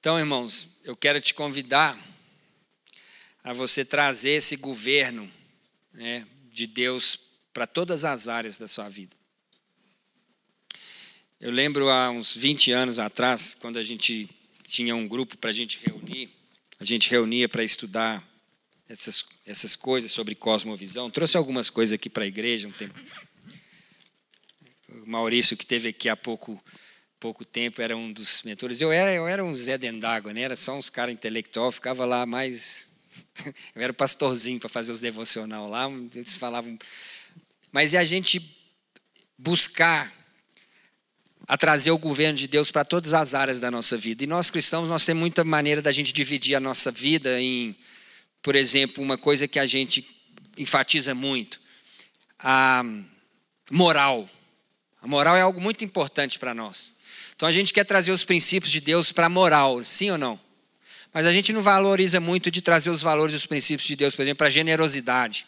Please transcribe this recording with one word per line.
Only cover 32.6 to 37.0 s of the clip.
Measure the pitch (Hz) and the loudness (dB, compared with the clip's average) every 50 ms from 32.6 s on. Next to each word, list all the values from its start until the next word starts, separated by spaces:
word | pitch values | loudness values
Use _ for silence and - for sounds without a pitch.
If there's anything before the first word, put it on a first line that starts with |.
| - - - - - _ _ _ _ _ _ - - _ _ | -6 -6 -6 -8 -10 _ _ _ _ _ _ -20 -20 _ _
<laughs> | - - 143 139 - - - _ | -14 -14 -14 -14 -16 -20 -20 _
eu | - 120 | -6 -6
era | 123 123 | -6 -2
o | |
pastorzinho | - 139 131 - - 151 135 127 120 110 123 127 120 | 0 0 0 0 0 0 -2 0 0 -2 -4 -4 -8
pra | 113 113 | -8 -8
fazer | - 123 113 113 | -6 -6 -6 -4
os | 117 113 | -6 -6
devocional | 117 120 113 110 113 113 - 113 110 107 107 107 104 104 | -6 -6 -8 -6 -2 -2 -2 -2 -4 -10 -12 -12 -10 -8
lá, | 104 120 127 139 139 131 123 120 120 | -6 -6 -6 -6 -6 -12 -16 -16 -16
eles | 123 123 - - | -10 -4 -4 -4
falavam. | - 127 120 120 120 117 117 117 110 - - - - | -2 -4 -6 -6 -6 -8 -10 -14 -16 -18 -20 -20 -20